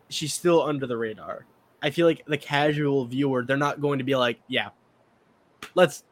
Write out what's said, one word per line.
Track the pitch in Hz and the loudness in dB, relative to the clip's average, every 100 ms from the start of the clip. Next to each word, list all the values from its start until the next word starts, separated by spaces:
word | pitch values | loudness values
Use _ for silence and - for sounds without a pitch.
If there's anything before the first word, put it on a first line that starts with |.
| - | -12
she's | - 151 - | -8 -6 -2
still | 175 170 | 2 2
under | 139 147 127 | 2 -2 -4
the | 117 | -4
radar. | 113 101 82 - - _ _ _ | -6 -8 -12 -12 -16 _ _ _
I | 151 | -4
feel | 151 170 | 2 2
like | 156 - | 2 -2
the | 147 | -6
casual | - 143 151 147 143 139 120 | 0 2 2 2 0 0 0
viewer, | 127 143 127 | 0 0 0
they're | 120 139 | 0 0
not | 143 143 | 0 -2
going | 143 139 | -2 -2
to | 131 | 0
be | 131 | 2
like, | 123 117 - | 0 -2 -4
"Yeah, | 123 104 - _ _ _ _ _ _ _ _ - | -4 -4 -8 _ _ _ _ _ _ _ _ -2
let's, | 180 175 - - | 4 4 2 -18